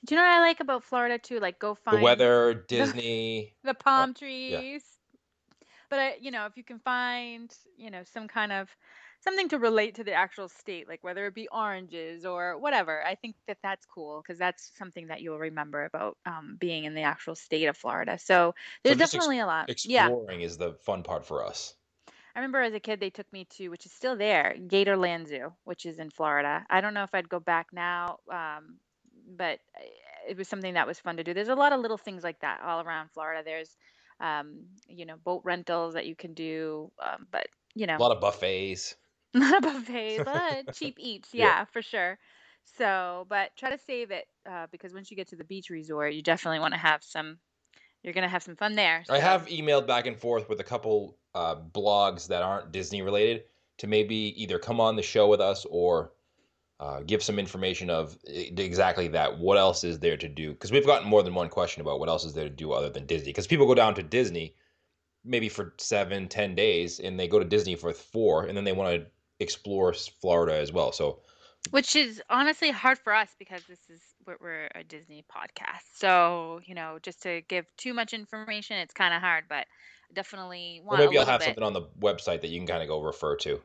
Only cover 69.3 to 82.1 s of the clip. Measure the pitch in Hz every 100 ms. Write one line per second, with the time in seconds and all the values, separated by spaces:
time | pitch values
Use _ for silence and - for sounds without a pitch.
69.3 | _ 92 - 101 98 90 85 - _ 95
70.3 | 85 85 78 73 85 71 - 76 - _
71.3 | _ - _ - 269 277 294 269 220 -
72.3 | 240 285 311 311 226 262 262 - 214 208
73.3 | _ 196 185 165 180 _ 165 _ _ -
74.3 | 180 175 160 156 - 165 156 165 151 156
75.3 | - - - - - - - 196 180 170
76.3 | 175 165 165 180 180 160 160 185 175 185
77.3 | 170 160 185 165 _ 254 240 220 226 208
78.3 | 220 214 208 208 208 165 - 185 170 180
79.3 | 160 160 147 - _ - - _ 175 190
80.3 | 196 185 180 175 170 185 208 143 143 131
81.3 | 123 151 110 110 98 82 - 104